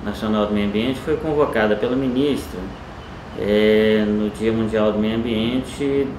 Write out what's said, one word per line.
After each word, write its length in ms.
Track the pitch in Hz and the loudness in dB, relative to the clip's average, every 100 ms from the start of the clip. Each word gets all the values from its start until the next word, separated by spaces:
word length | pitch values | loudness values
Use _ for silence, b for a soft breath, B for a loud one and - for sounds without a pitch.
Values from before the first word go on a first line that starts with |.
Nacional 420 | 104 104 110 107 104 | -8 -6 -2 0 2
do 80 | |
Meio 140 | 104 104 | 2 0
Ambiente 320 | 104 120 131 | 0 -2 -4
foi 180 | - 151 | -2 -2
convocada 580 | 160 147 143 - 107 104 | 0 0 2 2 2 2
pelo 220 | 123 127 | 0 0
ministro, 640 | 135 123 143 117 - 92 95 - - - - - - - | 0 0 0 0 -4 -10 -10 -12 -16 -16 -16 -16 -14 -6
eh, 680 | 101 104 107 107 107 107 107 | 0 4 6 6 6 4 2
no 220 | 104 104 | 0 0
Dia 240 | - 110 | 0 0
Mundial 380 | 113 110 110 107 | 0 0 2 2
do 80 | 104 | 2
Meio 160 | 107 113 | 0 0
Ambiente 920 | 120 110 110 127 127 - 143 139 135 | -2 0 0 -2 -4 -4 -2 0 -2